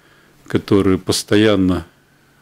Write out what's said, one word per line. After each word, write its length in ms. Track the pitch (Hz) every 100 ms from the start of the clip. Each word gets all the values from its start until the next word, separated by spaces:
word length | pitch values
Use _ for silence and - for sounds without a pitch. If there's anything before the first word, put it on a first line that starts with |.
| _ _ _ _ -
который 520 | - - 101 95 92
постоянно 880 | - 95 - 104 107 98 92 87 - _ _ _ _ _